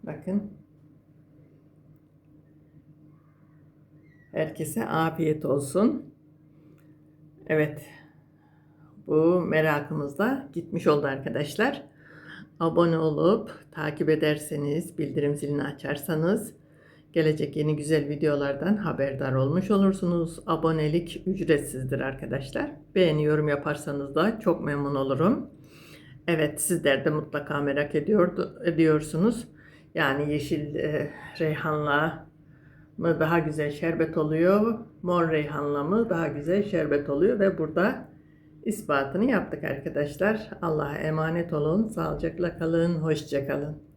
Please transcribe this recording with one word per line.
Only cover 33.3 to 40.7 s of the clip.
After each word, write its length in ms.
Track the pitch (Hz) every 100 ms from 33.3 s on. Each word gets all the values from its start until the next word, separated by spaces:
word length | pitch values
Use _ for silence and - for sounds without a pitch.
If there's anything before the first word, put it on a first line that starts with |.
| 170
güzel 320 | 156 151 147
şerbet 480 | 147 165 160 160 -
oluyor, 600 | 151 156 175 202 220 220 - -
mor 280 | 180 175 165
reyhanla 540 | 156 147 147 147 143
mı 260 | 147 214 226
daha 160 | 170 160
güzel 360 | 143 147 190
şerbet 480 | 202 175 151 143 147
oluyor 300 | 143 190 233
ve 180 | 196 165
burada 500 | 156 - 196 254 - - - - - -
ispatını 600 | - 202 - 143 139 180
yaptık 400 | 240 214 - -
arkadaşlar. 840 | - 135 165 143 147 - 196 214 - -
Allah'a 320 | 170